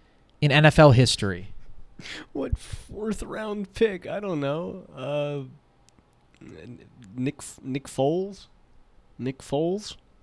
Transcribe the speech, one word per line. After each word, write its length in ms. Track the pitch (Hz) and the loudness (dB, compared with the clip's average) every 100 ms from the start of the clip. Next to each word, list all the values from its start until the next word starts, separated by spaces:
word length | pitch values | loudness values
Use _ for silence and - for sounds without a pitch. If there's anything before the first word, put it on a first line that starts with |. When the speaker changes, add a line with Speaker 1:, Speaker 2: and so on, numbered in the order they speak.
| _ _ _ _ | _ _ _ _
Speaker 1:
in 120 | 147 | 2
N 140 | 143 156 | 8 8
F 120 | - | 10
L 140 | 147 | 10
history? 600 | 120 123 - 101 90 95 - - - - - - - - | 10 6 2 -4 -4 -10 -14 -14 -16 -16 -18 -18 -18 -12
Speaker 2:
What 280 | - - - | -10 -6 -8
fourth 640 | - - - 196 220 202 | -8 -16 -14 -8 -6 -6
round 500 | - 208 214 208 196 | -8 -10 -8 -8 -10
pick? 320 | - 226 180 - | -2 -2 -2 -10
I 140 | 180 | -10
don't 200 | 202 156 | -6 -6
know. 460 | 139 156 185 190 - 139 | -4 -6 -8 -12 -18 -14
Uh, 1500 | 131 147 147 143 131 139 _ _ _ _ _ _ _ _ - | -8 -6 -6 -8 -12 -18 _ _ _ _ _ _ _ _ -20
N-, 400 | 80 85 - - - 104 123 | -20 -20 -20 -20 -20 -16 -8
Nick 220 | 131 - | -8 -8
F-, 200 | - - | -16 -16
Nick 240 | - 135 - | -10 -10 -8
Foles? 580 | - 139 175 196 190 - _ _ - - - _ - | -2 -2 -2 -6 -12 -20 _ _ -20 -20 -20 _ -10
Nick 200 | 123 135 | -10 -10
Foles? 560 | - 143 170 202 - - _ _ | -6 -4 -4 -6 -10 -18 _ _